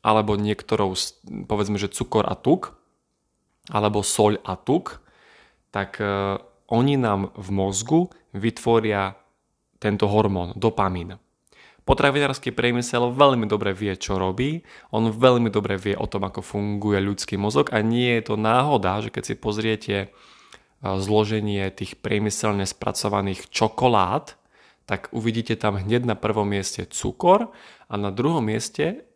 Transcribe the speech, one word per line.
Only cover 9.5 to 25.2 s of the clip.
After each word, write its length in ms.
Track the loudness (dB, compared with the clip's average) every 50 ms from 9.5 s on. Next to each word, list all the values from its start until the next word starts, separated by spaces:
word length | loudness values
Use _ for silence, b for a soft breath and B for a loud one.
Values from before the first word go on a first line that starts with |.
| _ _ _ _ _ _
tento 280 | -2 -2 0 2 2
hormón, 480 | 2 4 4 2 2 2 -2 -4 -6 -8
dopamín. 640 | -2 -2 0 0 2 0 0 0 -4 -8 -10 -12 -16 _ _ _ _ _ b b b b b b b b
Potravinársky 680 | 0 2 4 4 2 2 2 0 0 -2 -4 -6 -8 -4
priemysel 560 | -2 0 0 0 0 -2 -2 -2 0 0 0
veľmi 400 | 0 2 2 4 4 2 0 0
dobre 240 | 0 0 0 -2 -4
vie, 220 | -2 -4 -4 -4 -4
čo 220 | -4 -4 -2 -2
robí, 420 | 0 -2 -2 -2 -2 -4 -4 -6 B B B B B B -2
on 160 | 0 0 0
veľmi 400 | 0 4 6 6 6 6 4 2
dobre 240 | 0 0 0 0 -4
vie 240 | -2 -2 -2 -2 -2
o 80 | -4
tom, 220 | -6 -4 -4 -4 -4
ako 160 | -6 -8 -12
funguje 580 | -6 -6 -4 -4 -2 -4 -2 0 2 2 2 2
ľudský 320 | 2 -2 -4 -6 -6 -4 -2
mozog 340 | -2 2 2 2 2 2 2
a 80 | 0 2
nie 380 | 2 2 2 2 2 2 0
je 100 | 0 -2
to 40 | -2 0
náhoda, 640 | 2 2 4 4 4 4 2 2 2 0 -2 -2 -4
že 80 | -6
keď 120 | -6 -8 -6
si 80 | -6 -8
pozriete, 640 | -6 -4 -4 -2 -2 0 -2 -2 -2 -2 -4 -2 -2 -2
e, 60 | -6 B B B B B B B B B B B B B _ -6
zloženie 880 | -4 -4 -2 0 2 4 4 4 4 0 -2 -2 -2 -2 -2 -4 -4 -6
tých 240 | -8 -12 -12 -12 _
priemyselne 680 | _ -2 -2 0 0 -2 -2 0 0 0 0 0 -2
spracovaných 840 | -4 -6 _ -6 -4 -4 -2 -2 0 0 0 0 -2 -4 -6 -10 -8
čokolád, 880 | -2 0 0 0 0 2 2 4 4 4 2 2 0 -4 -6 -8 -20 _ _ b b b b b b b b -8
tak 160 | -8 -8 -6 -8 -8
uvidíte 400 | -4